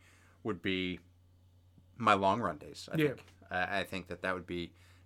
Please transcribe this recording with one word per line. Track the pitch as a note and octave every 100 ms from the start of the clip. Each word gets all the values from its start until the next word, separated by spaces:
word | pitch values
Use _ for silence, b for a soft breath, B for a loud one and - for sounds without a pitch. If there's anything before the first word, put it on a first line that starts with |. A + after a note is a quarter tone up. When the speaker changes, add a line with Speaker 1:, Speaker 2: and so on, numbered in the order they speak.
| b b b b
Speaker 1:
would | A2+ F2+
be | G2 F#2 F2+ F2 - - - - - - - - - -
my | A2
long | G2 G2 A2
run | G2 D2+
days, | D2+ - -
I | D#3+
Speaker 2:
Yeah. | D3
Speaker 1:
think. | A#2+ - - -
I, | F2+ F2 G2
I |
think | F2 F#2+ F2
that | F2
that | F#2
would | F#2 F2
be | F2 E2+ - b b